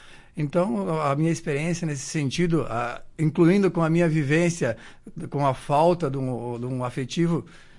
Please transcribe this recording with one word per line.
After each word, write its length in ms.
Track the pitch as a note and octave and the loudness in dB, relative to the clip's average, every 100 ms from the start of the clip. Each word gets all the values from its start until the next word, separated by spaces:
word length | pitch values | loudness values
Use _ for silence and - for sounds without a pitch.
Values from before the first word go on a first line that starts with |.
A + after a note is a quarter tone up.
| - - - - | -20 -20 -16 -6
Então, 640 | D3 E3+ F#3 A3+ F#3+ D#3+ | -2 0 0 -2 -2 -2
a, 140 | D3+ | 0
a 20 | |
minha 160 | C#3 E3 | 2 0
experiência 560 | E3 - C#3+ D#3+ E3+ E3 | 0 -2 -4 -2 -2 -4
nesse 160 | C#3+ | -6
sentido, 640 | - D#3+ C#3 C#3+ F3+ E3 A#2+ | -6 -4 -2 0 2 2 0
ah, 320 | A#2 A#2+ - - - | -4 -4 -8 -12 -2
incluindo 540 | D#3 - E3+ G3+ F#3+ | 0 4 6 6 4
com 140 | E3+ | 2
a 40 | D#3+ | 2
minha 200 | E3 E3+ | 4 4
vivência, 680 | D#3 C3+ D#3 F3 E3+ C3+ G#2+ - - - - B2+ | 2 2 2 2 0 -2 -4 -10 -20 -18 -14 -8
com 160 | C#3+ C#3 | -2 0
a 80 | |
falta 560 | B2+ - D3 E3 F3 D#3 | -2 0 2 4 2 0
de 80 | C3+ | -2
um, 400 | C3 A#2+ A#2+ A#2+ | -4 -4 -6 -6
de 80 | B2 | -6
um 160 | B2+ | -4
afetivo, 640 | B2 C#3+ B2+ - E3+ E3 - - - | -4 -4 -6 0 0 0 -4 -16 -20